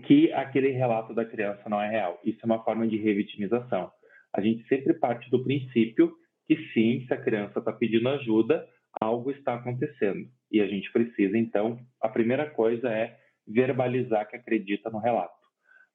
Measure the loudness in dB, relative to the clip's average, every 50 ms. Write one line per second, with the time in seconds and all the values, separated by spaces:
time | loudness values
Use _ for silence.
0 | 4 6 6 6 6 4 2 -2 -4 -2 0 0 0 0 0 0 0 0 0 -2
1 | -4 -4 -4 -4 -4 -4 -4 -4 -4 -4 -6 -8 -6 -4 -4 -2 -2 -2 -2 -2
2 | -2 -4 -6 -4 -6 -6 -6 -4 -2 -2 -2 0 0 -2 -2 -2 -2 -2 -2 0
3 | 0 0 0 0 -2 -4 -8 -8 -4 -2 -2 -4 -2 -4 -4 -4 -4 -6 -12 _
4 | _ _ -20 -20 _ _ -4 0 0 0 0 -2 -2 -2 -2 0 2 0 0 2
5 | 0 -2 -2 -4 -2 -2 0 0 2 0 -2 -2 -4 0 2 2 2 4 4 4
6 | 2 2 0 -6 _ _ _ _ _ -2 -2 -2 -2 -2 0 2 2 4 2 0
7 | -2 -4 -4 -2 0 -2 -2 -2 -2 -4 -6 -4 -4 -4 -2 -2 0 2 2 2
8 | 2 2 0 -2 0 2 4 4 4 4 2 0 -2 -8 _ _ _ _ -6 -2
9 | -2 0 0 -2 -2 -6 -8 -4 -4 -4 -4 -4 -4 -6 -4 -4 -6 -6 -2 -2
10 | -2 0 0 -4 -8 -14 _ _ _ _ 2 2 2 2 -2 -4 -6 0 0 0
11 | 0 2 2 0 2 2 2 0 0 0 0 0 0 -2 -4 -6 -12 -20 _ _
12 | -4 -2 0 0 2 2 0 0 -2 -2 0 0 2 2 2 0 -2 -2 -2 -2
13 | -4 -4 -6 _ _ _ _ _ _ -2 0 2 2 2 0 0 -2 0 -2 -2
14 | -2 0 0 -2 -2 -4 -10 -16 -4 -2 -2 -2 -2 -4 -6 -6 -6 -8 -6 -2
15 | -2 0 0 0 -2 -4 -10 _ _ _ _ _ _ _ _ -20 _ _